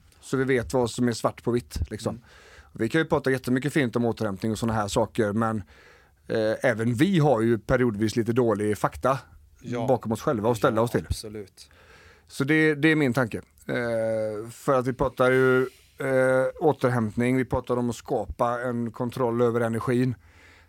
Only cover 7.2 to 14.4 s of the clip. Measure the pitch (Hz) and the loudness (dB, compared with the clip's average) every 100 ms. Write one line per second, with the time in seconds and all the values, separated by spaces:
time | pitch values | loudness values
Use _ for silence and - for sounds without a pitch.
7.2 | 147 113 117 113 - 131 123 104 110 120 | 4 4 2 0 0 0 2 0 -2 0
8.2 | 110 117 120 101 104 101 147 - 127 135 | 0 2 2 2 0 -2 -2 -2 -2 -2
9.2 | - - - _ 117 120 127 123 107 113 | -6 -20 -20 _ -10 -4 0 0 0 -4
10.2 | - 120 107 117 143 110 120 110 80 - | -2 0 0 2 2 2 0 0 -2 -6
11.2 | 110 107 98 - - _ - - - - | -8 -14 -16 -20 -20 _ -20 -20 -20 -20
12.2 | _ - 139 156 156 147 156 156 139 120 | _ -4 0 4 4 4 2 4 2 0
13.2 | 117 92 - _ - 131 120 113 110 110 | -2 -4 -12 _ -6 -4 -2 -2 -2 -2
14.2 | 107 107 | -4 -6